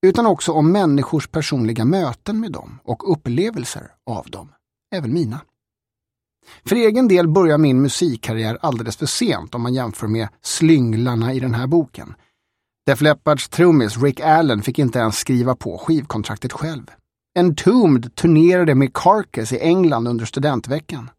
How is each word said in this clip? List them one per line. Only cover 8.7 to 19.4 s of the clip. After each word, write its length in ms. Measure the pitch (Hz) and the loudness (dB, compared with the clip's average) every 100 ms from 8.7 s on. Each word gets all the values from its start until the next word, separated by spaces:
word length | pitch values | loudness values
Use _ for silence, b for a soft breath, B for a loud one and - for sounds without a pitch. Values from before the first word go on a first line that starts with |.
| 123 113 107 | -4 -6 -8
för 80 | 143 | -6
sent 500 | - 240 117 80 123 | -4 -2 -4 -6 -8
om 60 | |
man 120 | 120 | -4
jämför 340 | 127 120 98 110 | -4 -4 -6 -4
med 200 | 110 107 _ | -4 -4 _
slynglarna 920 | - - 160 160 120 110 123 120 117 | -10 0 4 4 4 0 -2 -2 -2
i 60 | 131 | -4
den 140 | 127 | -4
här 140 | 117 131 | -4 0
boken. 460 | 165 143 - - - _ _ _ _ _ _ - | 0 0 -8 -20 -20 _ _ _ _ _ _ -2
Def 160 | 139 | 2
Leppards 480 | 147 151 - 147 - | 2 2 0 -2 -2
trummis 480 | - 175 156 110 110 | 2 4 6 2 0
Rick 220 | 143 131 | -2 0
Allen 420 | 156 156 160 110 | 2 2 2 0
fick 180 | 101 123 | -2 -2
inte 200 | 139 123 | -2 0
ens 180 | 113 107 | -2 -4
skriva 380 | - 127 123 123 | -2 0 0 -2
på 220 | 117 87 | -6 -10
skivkontraktet 760 | - 160 147 110 104 107 127 | -2 -2 -2 -8 -8 -8 -10
själv. 380 | - 160 156 - _ _ _ _ - | -8 -8 -10 -16 _ _ _ _ 0
Entombed 760 | 175 156 - 247 202 131 120 - | 0 2 2 4 4 2 0 -2
turnerade 600 | 170 156 165 180 165 131 | 4 6 6 6 4 2
med 180 | 135 | 2
Carcass 600 | - - 214 - - | 0 2 2 0 -8